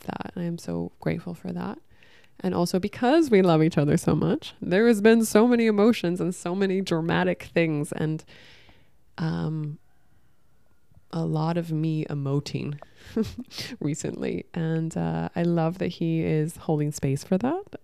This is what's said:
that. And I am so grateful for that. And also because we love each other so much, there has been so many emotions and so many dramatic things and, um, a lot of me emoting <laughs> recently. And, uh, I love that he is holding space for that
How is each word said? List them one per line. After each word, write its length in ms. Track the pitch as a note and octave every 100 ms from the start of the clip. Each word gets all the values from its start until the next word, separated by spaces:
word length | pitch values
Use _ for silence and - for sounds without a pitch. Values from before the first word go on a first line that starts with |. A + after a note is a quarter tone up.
| -
that. 260 | - -
And 100 | -
I 40 | E3+
am 100 | E3+
so 360 | - - E3+ -
grateful 320 | - E3 F3
for 180 | E3+ F3+
that. 260 | F3 F#3 D#4+ _ - - - - -
And 160 | F#3+ F3+
also 240 | F3 F#3
because 500 | G#3 - B3 D#4+ D4+
we 120 | G3+
love 200 | F#3 D#3+
each 160 | D#3+ -
other 200 | C#3+ D#3+
so 180 | - D#3
much, 400 | D#3+ C4+ - -
there 260 | - F3+ A#3
has 140 | G#3
been 240 | G#3+ A#3 A3
so 200 | G#3 A#3+
many 220 | A#3+ A3+
emotions 540 | G#3 G#3+ A3 F3 F3+
and 120 | E3+
so 220 | F#3 F3 F#3+
many 240 | G3 F#3+
dramatic 640 | F#3+ E3 E3 E3+ F3+ F3 -
things 380 | - E3 D3+ D3+
and, 320 | - D#3 D#3 - - - - - - - - _ -
um, 600 | D#3+ E3 D#3 D#3 D3+ D#3 _ _ _ _ _ _ _ _ _ _ - - _
a 120 | E3+ E3
lot 320 | D#3 D#3+ E3+
of 160 | E3
me 320 | D#3 D#3+ D#3 -
emoting 720 | D3 C3+ C#3+ - C3+ C3+ D3 - - - A3+ A3
<laughs> 500 | - - - - B3
recently. 640 | D3 D#3 - - - F3 -
And, 420 | E3+ D#3+ D#3+ D#3+ E3+
uh, 320 | E3 E3 E3 -
I 80 |
love 340 | E3+ E3+ E3 E3+
that 100 | F3+
he 320 | - E3 D#3+
is 340 | E3+ D#3 D#3 -
holding 380 | - D3+ D3
space 300 | - C#3 C#3
for 140 | - F#3
that 380 | A#3+ F4 G#4 -